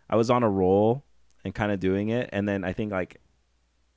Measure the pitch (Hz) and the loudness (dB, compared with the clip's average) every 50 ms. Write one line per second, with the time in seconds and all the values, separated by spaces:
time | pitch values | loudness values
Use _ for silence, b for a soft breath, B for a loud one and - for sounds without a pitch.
0 | _ - - 113 117 120 123 123 120 107 98 95 92 90 95 101 107 113 123 139 | _ 0 0 2 2 2 2 2 2 2 2 2 4 4 4 4 4 2 0 -2
1 | - _ _ _ _ _ _ _ - 95 - - 107 104 101 92 92 95 95 98 | -6 _ _ _ _ _ _ _ -12 -10 -6 -4 -2 -2 -2 0 0 0 0 0
2 | 104 110 117 123 120 - - 101 101 104 101 98 87 92 - - 110 104 98 92 | -2 -2 -2 -4 -4 -4 -4 -4 -2 -2 -4 -4 -4 -6 -6 -6 -6 -4 -4 -6
3 | 87 - - - _ _ _ _ _ _ _ _ _ _ _ _ _ _ _ | -6 -6 -12 -20 _ _ _ _ _ _ _ _ _ _ _ _ _ _ _